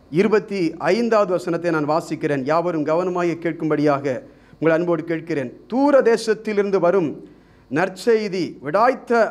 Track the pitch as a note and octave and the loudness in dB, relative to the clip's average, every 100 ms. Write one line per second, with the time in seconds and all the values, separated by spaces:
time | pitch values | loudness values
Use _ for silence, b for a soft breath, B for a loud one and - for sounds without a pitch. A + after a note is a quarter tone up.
0 | _ D3+ G#3 G#3 - G3 D#3+ D#3+ D3+ G#3 | _ 0 2 2 0 -2 -4 -2 0 0
1 | A#3 G#3+ G3 F3 F3 E3 E3+ D#3+ D3 D#3+ | 2 2 2 0 -2 -2 -2 -2 0 -2
2 | E3 D#3+ D#3 C#3 B2+ D#3+ E3+ E3 D3 D#3+ | -2 -4 -2 -2 0 0 0 -2 0 0
3 | F#3 F3 F3 E3 E3+ D#3+ D#3 D3+ D3 C#3 | 0 -2 -2 -2 -4 -4 -2 0 2 0
4 | C3+ A#2+ - B B B D#3 D#3+ F3 E3 | -2 -6 -8 B B B 0 2 2 -2
5 | D#3+ E3 D#3+ D3 B2 - - A#3+ C#4+ C4+ | -2 -6 -4 -6 -6 -10 -6 0 4 4
6 | A3 A3+ A3 G#3+ G#3+ G#3 G3+ F#3+ F3 F#3+ | 4 2 0 -2 -2 -2 0 2 2 2
7 | D3+ - - B B B B C#3 F#3+ F#3 | 0 -4 -14 B B B B -2 -2 -2
8 | A#3+ A3 G#3 F#3 C#3+ - C3+ F3+ B3 C4+ | 2 2 0 -4 -4 -6 -2 2 2 0
9 | - A#3 G3+ | 0 0 0